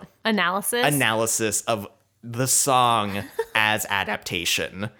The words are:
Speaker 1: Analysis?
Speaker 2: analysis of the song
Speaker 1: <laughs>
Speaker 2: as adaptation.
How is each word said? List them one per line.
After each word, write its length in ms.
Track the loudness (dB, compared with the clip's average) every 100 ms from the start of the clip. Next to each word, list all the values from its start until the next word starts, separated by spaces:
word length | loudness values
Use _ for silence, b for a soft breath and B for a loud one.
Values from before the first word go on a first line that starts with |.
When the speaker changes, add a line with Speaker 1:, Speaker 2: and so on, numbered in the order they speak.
| -8 _
Speaker 1:
Analysis? 600 | -2 0 0 -2 -2 0 2
Speaker 2:
analysis 760 | 2 2 2 0 0 0 -2
of 260 | -2 -4 -4 -16 _ _
the 240 | -10 -4 0
song 760 | 2 4 4 4 4 0 -4 -6 -8
Speaker 1:
<laughs> 160 | -2
Speaker 2:
as 300 | 2 2 2 0
adaptation. 1040 | -2 -2 -4 -6 -4 -2 -2 -2 -6 -10